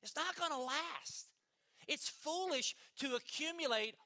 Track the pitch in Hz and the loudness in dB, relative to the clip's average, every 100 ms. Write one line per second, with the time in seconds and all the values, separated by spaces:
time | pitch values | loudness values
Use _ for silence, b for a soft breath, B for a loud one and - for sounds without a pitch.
0 | 214 294 349 359 339 269 254 285 339 - | -6 0 0 2 0 2 2 2 0 -4
1 | - - - _ _ B B B B 294 | -6 -8 -12 _ _ B B B B -2
2 | - - 302 349 370 277 - - B - | -2 -4 -2 0 2 2 0 -4 B -4
3 | 277 247 - - 311 339 285 226 220 - | 0 0 -2 -2 -2 0 2 4 2 -4